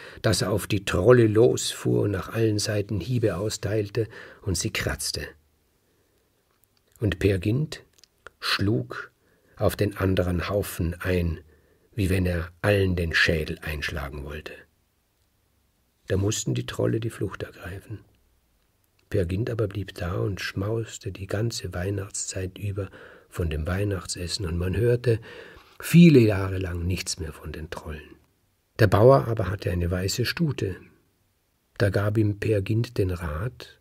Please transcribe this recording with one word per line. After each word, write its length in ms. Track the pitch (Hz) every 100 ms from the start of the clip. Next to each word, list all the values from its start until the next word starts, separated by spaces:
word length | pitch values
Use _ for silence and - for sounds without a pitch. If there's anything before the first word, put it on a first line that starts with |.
| - -
dass 200 | 113 92
er 80 | 98
auf 160 | 101 -
die 180 | 104
Trolle 440 | - 87 92 127 113
losfuhr 760 | 107 123 127 - - 123 120
und 80 | 110
nach 200 | 95 90
allen 280 | 113 113 104
Seiten 400 | 101 107 101 104
Hiebe 380 | - 123 110 87
austeilte 720 | 107 - 98 110 104 - 107 - - -
und 160 | - 92
sie 140 | 110
kratzte. 520 | - - 71 - - 73 - _ _ _ _ _ _ _ _ _ _ _ _ _ _ _ _
Und 220 | 107 87
Peer 180 | 101 98
Gynt 460 | 104 120 151 - - _ _ _ - _
schlug 720 | - - 98 120 123 - - _ _ _ _ -
auf 200 | 101 -
den 200 | 104 -
anderen 520 | 95 95 90 87 -
Haufen 480 | 101 95 - 85 85
ein, 400 | 95 90 85 82 - _ _ _ _
wie 160 | - 95
wenn 160 | 92 90
er 220 | 87 85 -
allen 360 | 104 101 95 90
den 180 | 85
Schädel 460 | 78 - 82 78 78
einschlagen 640 | - 78 - 80 69 71
wollte. 280 | 69 73 - - - _ _ _ _ _ _ _ _ _ _ _ _ _ _
Da 120 | 95
mussten 340 | 98 110 -
die 140 | 123 123
Trolle 340 | - 113 117
die 80 | 113
Flucht 360 | - 113 -
ergreifen. 560 | - - 90 95 - 107 - _ _ _ _ _ _ _ _ _ _
Peer 160 | 107
Gynt 240 | 85 95 123
aber 200 | 117 107
blieb 260 | 104 95
da 220 | - 87 101
und 220 | 113 92
schmauste 720 | - - 98 113 110 - -
die 140 | 92 95
ganze 460 | 101 117 - 95
Weihnachtszeit 840 | 90 90 101 98 - - - 92 -
über 320 | 101 98 95 - - - _
von 180 | - 85
dem 180 | 76 76
Weihnachtsessen, 760 | 92 104 95 - - 87 -
und 140 | 92 85
man 180 | 90 92
hörte 420 | 117 123 123 113 - - - - - _
viele 400 | - 165 175 139
Jahre 380 | 110 98 98 95
lang 280 | 92 87 85
nichts 320 | 90 - -
mehr 140 | 78
von 200 | - 78
den 180 | 78 80
Trollen. 460 | - - 76 - - _ _ _ _ _ -
Der 60 | 110
Bauer 420 | 95 117 139 123
aber 200 | 110 92
hatte 220 | 92 -
eine 200 | 90 87
weiße 360 | 90 95 - 113
Stute. 500 | - 165 127 104 90 - _ _ _ _ _ _ _ _ _
Da 100 | 104
gab 300 | 95 101 107
ihm 200 | 107 104
Peer 220 | 104 104
Gynt 380 | 95 110 120 -
den 120 | 95
Rat, 720 | 87 87 76 117 - - -